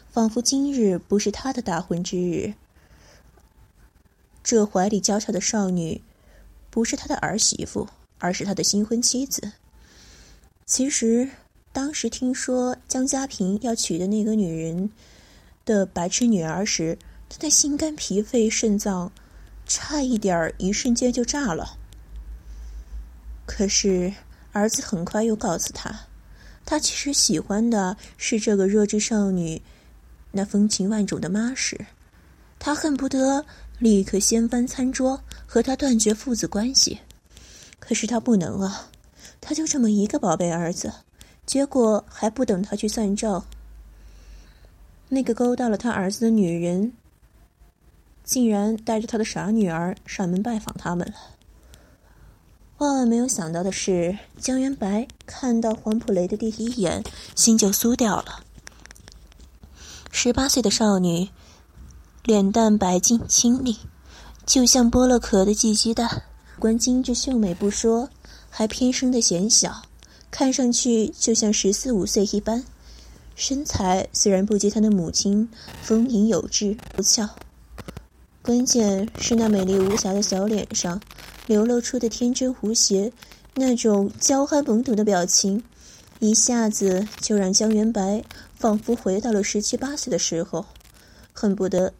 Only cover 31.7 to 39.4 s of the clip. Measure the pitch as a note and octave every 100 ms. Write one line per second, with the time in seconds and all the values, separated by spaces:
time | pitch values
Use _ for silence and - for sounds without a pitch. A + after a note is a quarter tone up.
31.7 | - G#3 - - _ - - - - -
32.7 | D4+ D#4+ C4 C4+ C4+ C4 C#4 D4+ - -
33.7 | - A3+ G3+ G3 G3+ - A3+ A#3 A#3+ B3+
34.7 | - B3+ C4 C4 C4+ - - - A#3 A#3
35.7 | C4 C#4+ A3+ G#3 G#3+ - A3+ - G3+ A#3+
36.7 | C4+ - - - - _ - - - -
37.7 | - - A3+ A3 A#3 A#3 G#3 E3 - F#3+
38.7 | G3 - - _ - - -